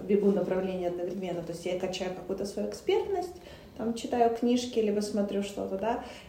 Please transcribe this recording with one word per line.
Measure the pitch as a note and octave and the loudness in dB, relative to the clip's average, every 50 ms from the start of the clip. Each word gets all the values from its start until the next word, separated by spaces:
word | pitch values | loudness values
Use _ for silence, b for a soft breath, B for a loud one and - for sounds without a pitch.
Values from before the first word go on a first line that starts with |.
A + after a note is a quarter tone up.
| - F#3 | 0 4
бегу | G#3 G3 G3 G3+ | 4 6 6 6
направлений | G3 F#3 F3 - F#3 F#3 F#3+ F#3 F#3 F3+ F3+ F3 | 6 4 4 2 2 2 0 0 0 0 -2 -2
одновременно, | F3 F3 F3 F#3 G#3 G3+ F#3 F3 E3+ E3+ | -2 -2 -4 -4 -4 -4 -4 -4 -4 -4
то | E3 E3+ E3+ | -4 -6 -6
есть | - - | -6 -4
я | F3+ F3+ F3+ | -2 -2 -2
качаю | - F3+ - - F#3+ F#3 F3+ | -2 -2 -2 -2 -4 -4 -6
какую-то | - - - G3 G3 G3+ | -6 -6 -6 -4 -4 -4
свою | G3+ - G#3 G#3 G#3 | -4 -4 -4 -4 -4
экспертность, | - - - - F#4+ A4 G4 G#4 G4 F4 F4+ F4 - - B B B B B B B - | -4 -4 0 2 2 2 2 2 0 -2 -2 -4 -6 -12 B B B B B B B -4
там | A3+ A3+ A#3 | -2 -2 -2
читаю | A#3 - - - B3 A#3 A#3 A#3 - | -2 -2 0 4 6 6 6 4 4
книжки, | - A#3+ B3 B3 - - - A#3 | 2 4 4 4 2 0 0 2
либо | A3 G#3 G#3 G#3 | 2 4 2 2
смотрю | G#3 - - G#3+ G3+ G3+ G3 G3+ G3+ | 0 0 0 0 0 0 0 -2 -2
что-то, | - - G3+ F#3+ G3 G3 F#3+ | -2 -4 -6 -4 -4 -4 -2
да, | G#3 A3 A#3+ - B B B B B | 0 0 -2 -2 B B B B B